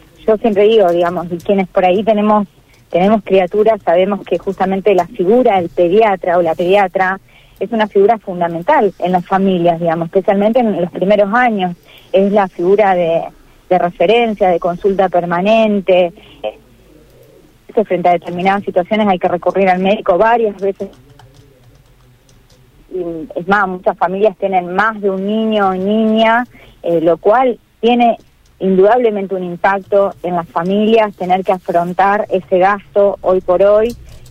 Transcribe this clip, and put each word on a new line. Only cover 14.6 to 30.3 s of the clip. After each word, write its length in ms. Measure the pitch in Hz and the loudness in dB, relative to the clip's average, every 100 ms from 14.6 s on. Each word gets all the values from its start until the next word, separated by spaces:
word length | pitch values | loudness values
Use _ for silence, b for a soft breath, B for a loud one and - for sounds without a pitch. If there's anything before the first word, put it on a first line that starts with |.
| 180 175 202 190 190 | -2 -2 -2 0 0
permanente. 1040 | 175 170 175 196 226 220 208 185 185 175 B B B 107 - _ _ _ - _ - - - _ _ - - 202 | 0 -2 -2 2 2 2 0 2 2 2 B B B -12 -12 _ _ _ -20 _ -20 -20 -20 _ _ -14 -10 -6
Frente 240 | 180 175 | -4 0
a 40 | |
determinadas 500 | 170 - 175 190 202 196 | -2 -4 -6 -4 -4 -4
situaciones 420 | 190 175 214 208 | -4 -4 -2 -2
hay 100 | 185 | -2
que 100 | 180 | -2
recurrir 400 | 170 180 190 190 | -4 -4 0 0
al 100 | 180 | 0
médico 380 | 190 214 196 175 | 0 -2 0 0
varias 400 | 226 240 220 196 | 2 2 -2 -4
veces. 300 | 196 190 196 - - - - - - _ _ _ _ _ _ _ _ - _ _ _ _ - | -6 -6 -10 -16 -20 -20 -20 -20 -20 _ _ _ _ _ _ _ _ -20 _ _ _ _ -12
Y, 460 | 185 170 165 151 185 | -10 -8 -10 -10 -8
es 80 | 175 | -2
más, 200 | 202 185 | 0 0
muchas 300 | 185 208 185 | -2 -4 -2
familias 380 | 175 190 214 180 | -2 0 0 0
tienen 360 | 196 185 175 | -2 -2 -2
más 260 | 185 220 214 | -2 -2 -2
de 80 | 196 | -4
un 160 | 190 196 | -4 -2
niño 440 | 220 220 214 196 | -2 -2 0 0
o 40 | 185 | -2
niña, 720 | 196 220 220 220 226 233 247 b b b | -2 0 0 2 2 0 -4 b b b
eh, 200 | - 170 | -4 0
lo 160 | 165 160 | 0 2
cual 420 | 202 240 262 208 _ _ | 2 2 0 -2 _ _
tiene 380 | 226 240 240 - _ _ _ - | 0 2 2 0 _ _ _ -6
indudablemente 760 | 190 185 202 254 233 208 190 190 | 0 4 4 4 2 -2 -4 -6
un 80 | |
impacto 720 | 180 175 196 196 190 202 196 - | -6 -4 -2 -2 0 0 0 -4
en 120 | 175 | -6